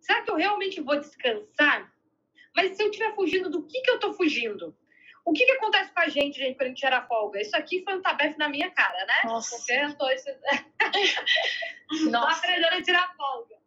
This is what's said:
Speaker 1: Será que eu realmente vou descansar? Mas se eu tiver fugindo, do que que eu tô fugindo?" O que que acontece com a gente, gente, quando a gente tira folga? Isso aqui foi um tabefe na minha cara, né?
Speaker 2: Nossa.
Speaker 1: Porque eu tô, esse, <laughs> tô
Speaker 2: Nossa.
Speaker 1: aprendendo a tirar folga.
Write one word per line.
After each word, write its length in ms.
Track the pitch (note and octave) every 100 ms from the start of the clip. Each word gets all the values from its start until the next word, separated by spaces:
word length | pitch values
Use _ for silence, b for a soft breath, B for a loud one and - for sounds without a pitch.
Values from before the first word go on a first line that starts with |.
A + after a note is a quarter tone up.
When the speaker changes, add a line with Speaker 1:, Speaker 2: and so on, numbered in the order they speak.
Speaker 1:
Será 220 | - A4
que 80 | A4+
eu 60 | F4+
realmente 440 | F#4+ G#4 F#4+ E4+
vou 180 | C4 C#4+
descansar? 920 | - - B3+ G#3+ - - G3 C#3 - _ _ _ _ _ b -
Mas 200 | F#4 -
se 60 |
eu 80 | G#4
tiver 240 | - A4
fugindo, 360 | G4+ F4+ F#4 E4+
do 160 | E4 -
que 140 | B4
que 80 | -
eu 80 | A#4+
tô 140 | G4+
fugindo?" 640 | - E4+ A#3+ A#3 G#3 E3+ - _ b b b
O 100 | -
que 120 | D#4
que 80 | B4
acontece 400 | C5+ A4 G4+ F#4+
com 80 | -
a 80 | E4
gente, 300 | C#4+ C#4+ C#4+
gente, 180 | C4 C4
quando 60 |
a 60 | B3+
gente 120 | B3+
tira 260 | C4+ B3+ B3
folga? 340 | A#3 G#3 G3
Isso 140 | G#3+
aqui 300 | E4 D4+ F#4
foi 100 | F#4
um 80 | F#4+
tabefe 360 | F#4 D#4 D4+ D4+
na 100 | D4+
minha 220 | C#4+ F4
cara, 340 | D#4+ G#3 F3+
né? 100 | G3 C4+
Speaker 2:
Nossa. 300 | A#3+ A3+ A3+ A#3
Speaker 1:
Porque 140 | -
eu 220 | B3 D4
tô, 140 | D4 C4+
esse, 240 | C4 C#4
<laughs> 1700 | C4+ - C#4+ - _ A4 G4 G4 - - - - - E5 - _ D#4
tô 60 | D#4
Speaker 2:
Nossa. 280 | A#3 C#4+ D#4+
Speaker 1:
aprendendo 340 | F4 F4 E4
a 100 | F4+
tirar 320 | F4+ F4 F4+ -
folga. 380 | C#4 B3 A#3 -